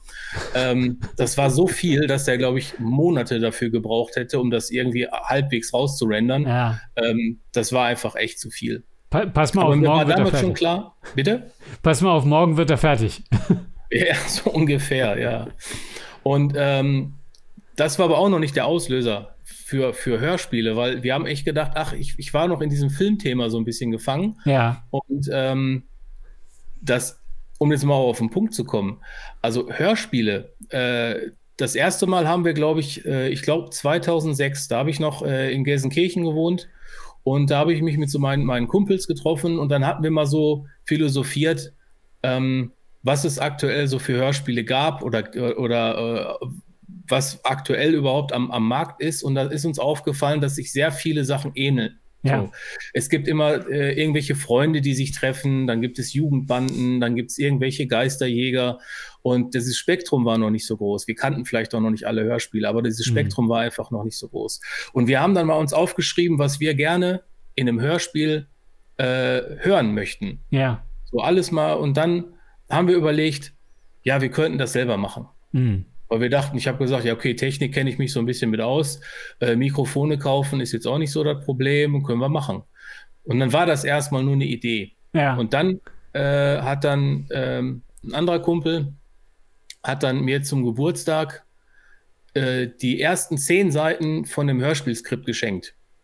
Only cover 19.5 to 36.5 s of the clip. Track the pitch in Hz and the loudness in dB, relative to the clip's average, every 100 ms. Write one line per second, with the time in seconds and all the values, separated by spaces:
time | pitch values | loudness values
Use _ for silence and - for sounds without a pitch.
19.5 | - - 135 131 113 - 113 139 175 - | -16 -6 -2 0 -2 -2 0 0 -2 -2
20.5 | 120 113 110 123 127 123 135 160 143 151 | -2 0 0 0 0 0 0 -2 -4 -2
21.5 | 147 151 156 151 - 139 - 139 147 170 | 0 0 0 -2 -2 -2 -2 -2 0 2
22.5 | 160 151 143 139 139 196 208 147 123 117 | 0 0 2 0 2 2 2 0 0 0
23.5 | 113 113 113 120 113 - 135 202 214 147 | 0 -2 -4 -2 -4 -2 -2 -2 -2 2
24.5 | 135 117 120 - 139 - 139 139 135 135 | 4 4 0 -4 -6 -4 -4 -2 0 0
25.5 | 131 135 131 - - - - - - - | 0 0 -2 -6 -18 -18 -16 -18 -18 -20
26.5 | - - - - 123 123 - - - - | -16 -12 -6 0 0 0 -8 -10 -8 -8
27.5 | - 147 147 143 143 127 117 113 185 214 | 0 2 2 4 4 2 2 0 0 -2
28.5 | - 120 113 98 110 - - - - 117 | -2 -2 -2 -2 -6 -12 -16 -16 -4 -2
29.5 | 117 - - 165 220 - 127 107 101 101 | -2 -4 -2 0 0 0 0 2 0 -4
30.5 | - - 135 123 120 117 104 - - - | -18 -8 -4 -2 0 -2 -4 -8 -12 -14
31.5 | - 135 123 165 185 185 185 160 180 170 | -4 -2 2 2 2 2 2 2 2 2
32.5 | 151 151 160 143 - - 139 131 139 - | 2 2 2 -2 -6 -4 -2 -2 -2 0
33.5 | 160 - - 143 170 170 165 160 139 139 | 0 -2 -4 0 0 2 0 0 0 -2
34.5 | 139 - 117 143 147 151 147 147 135 135 | -2 -2 0 0 0 -2 -2 -2 0 0
35.5 | 135 135 143 139 151 180 180 170 156 165 | 0 0 0 0 2 0 2 0 2 0